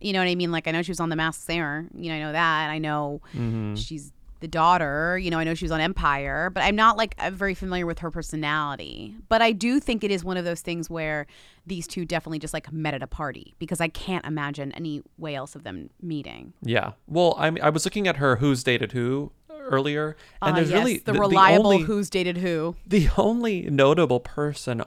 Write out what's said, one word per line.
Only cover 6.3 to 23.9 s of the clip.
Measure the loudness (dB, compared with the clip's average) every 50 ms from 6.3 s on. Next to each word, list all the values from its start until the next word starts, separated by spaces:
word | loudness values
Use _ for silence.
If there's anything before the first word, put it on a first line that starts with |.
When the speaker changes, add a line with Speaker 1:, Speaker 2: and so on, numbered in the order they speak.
| -4 -2 -4 -2 -2
Speaker 1:
but | 0 2
I'm | 2 4
not, | 6 6 6 6 4
like, | 2 -2 -2 -4
uh, | -6 -6
very | -4 -2 -2 -2 -2
familiar | -4 -4 -4 -2 -2 -2 -4
with | -4 -6
her | -6 -8
personality. | -6 -8 -8 -8 -6 -4 -2 -2 0 0 -2 -2 -4 -8 -10 -12 -14 -14 -14 -14 -14 -16 -2 2
But | 4 4
I | 4 4 2
do | 2 0 0 2 2
think | 2 0 -2 -2 0
it | 0
is | -2 -2 -2
one | -2 -4 -2
of | -2
those | -2 -4 -4
things | -6 -6 -6 -6 -6 -6
where | -6 -6 -6 -4 -4 -6 -6 -10 -14 -20 -20 -20 _ _ _
these | -10 -8 -8 -8 -8
two | -8 -8 -4
definitely | -4 -4 -4 -4 -4 -8 -8
just, | -8 -8 -8
like, | -8 -8 -8
met | -8 -6 -4 -4 -4
at | -6
a | -6 -8
party, | -8 -8 -8 -8 -8 -10 -16 -20 -14 -14
because | -8 -6 -4 -4
I | -4 -4
can't | -4 -8 -8 -6 -6 -6 -4
imagine | -6 -6 -4 -4 -6 -6 -8 -10 -10 -10
any | -8 -8 -8 -8 -10 -12 _ _ -14
way | -12 -10 -8
else | -8 -10 -12 -14
of | -16 -14
them | -12 -12 -12 -12 -14 -16 _
meeting. | -10 -8 -8 -8 -8 -10 -14 -16 -18 -20 -16 _
Speaker 2:
Yeah. | -4 -2 0 0 0 -2 -6 -12 _ -4
Well, | 0 2 4 4 4 2
I'm, | 2 0 0 2 2
I | 2
was | 2 2 0
looking | -2 -2 0 0 0
at | 0 2
her | 4 4 4
Who's | 4 4 2 2 2 2
Dated | 2 2 2 0 -2
Who | -2 -2 -2 0 -2 -2 -4 -6 -10 _ _ -20
earlier, | -18 -14 -4 0 0 0 2 0 0 -2 -2 -4 -6 -10 -16 -20 -10 -4
and | 0 2
Speaker 1:
Ah, | 2 4
Speaker 2:
there's | 4 4
Speaker 1:
yes, | 4 4
Speaker 2:
really | 4 4 2 0
Speaker 1:
the | 0
Speaker 2:
the, | 0 2
the | 2
Speaker 1:
reliable | 4 4 8 8 8 10 8 8 8 8
Speaker 2:
only, | 6 6 4
Speaker 1:
Who's | 2 0 -2 -2 0
Dated | 0 0 0 0 0 -2
Who. | -2 -2 0 0 -2 -4 -6 -8 -4
Speaker 2:
the | 2 4 6 6 6 6 4
only | 4 2 2 2 0 0 -2 -2 -2 0
notable | 4 6 6 8